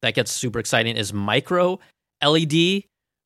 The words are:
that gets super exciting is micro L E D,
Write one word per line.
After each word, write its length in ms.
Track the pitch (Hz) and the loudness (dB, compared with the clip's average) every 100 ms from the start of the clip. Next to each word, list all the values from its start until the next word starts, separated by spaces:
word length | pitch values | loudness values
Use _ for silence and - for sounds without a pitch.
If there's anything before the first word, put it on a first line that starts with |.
that 120 | 123 | -4
gets 180 | 123 113 | -2 -2
super 260 | - 131 113 | -4 -4 -4
exciting 380 | 104 120 113 110 | -2 0 0 -2
is 160 | 101 | -4
micro 680 | 104 101 113 - 180 180 190 - _ _ _ | -4 0 0 0 0 0 0 -10 _ _ _
L 160 | 147 160 | 2 2
E 100 | 160 | 2
D, 400 | 160 170 196 - _ _ _ | 2 4 2 -4 _ _ _